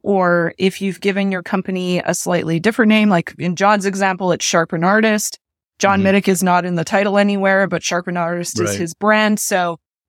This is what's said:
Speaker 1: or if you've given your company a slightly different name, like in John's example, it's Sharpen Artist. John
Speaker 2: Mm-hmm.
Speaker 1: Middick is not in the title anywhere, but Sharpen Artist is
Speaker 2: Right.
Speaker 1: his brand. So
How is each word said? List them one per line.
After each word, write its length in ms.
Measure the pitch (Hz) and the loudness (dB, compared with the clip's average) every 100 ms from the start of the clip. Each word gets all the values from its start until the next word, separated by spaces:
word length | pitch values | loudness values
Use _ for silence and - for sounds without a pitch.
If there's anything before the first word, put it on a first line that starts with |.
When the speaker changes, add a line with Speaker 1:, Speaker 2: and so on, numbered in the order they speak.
Speaker 1:
or 500 | 202 196 180 175 165 - | 0 0 2 2 0 0
if 220 | 185 - | -2 -2
you've 180 | 196 175 | -6 -4
given 320 | 202 190 196 | -4 -2 -2
your 100 | 185 | -4
company 560 | - 196 190 185 180 180 | -4 -6 -4 -6 -2 -2
a 100 | - | -2
slightly 460 | 170 175 175 165 165 | -4 -2 -2 0 0
different 300 | 208 226 214 | 0 2 4
name, 180 | 214 208 | 4 4
like 260 | 175 - - | 2 0 -6
in 180 | 170 170 | -6 0
John's 280 | 196 214 196 | 2 2 0
example, 440 | 190 190 185 185 | -2 -2 0 0
it's 120 | 175 | 0
Sharpen 400 | - 175 165 165 | 0 0 0 0
Artist. 560 | 175 214 220 214 - - _ _ _ - | 2 2 2 0 -4 -10 _ _ _ -2
John 220 | 196 196 | 0 2
Speaker 2:
Mm-hmm. 40 | 190 | 2
Speaker 1:
Middick 200 | 196 190 | 2 2
is 120 | 180 | 0
not 220 | 185 180 | 2 0
in 120 | 180 170 | 0 -4
the 80 | |
title 340 | 160 202 202 202 | 0 0 2 2
anywhere, 480 | 202 202 196 190 190 | 2 2 2 2 0
but 160 | 175 | -2
Sharpen 340 | - 175 180 175 | -4 -4 -4 -4
Artist 440 | 170 175 170 - | -4 -4 -6 -4
is 100 | - | -2
Speaker 2:
Right. 80 | - | -2
Speaker 1:
his 160 | 170 | -6
brand. 460 | - 208 214 214 214 | -2 2 2 2 0
So 380 | - 190 175 165 _ _ | -2 -2 -2 -6 _ _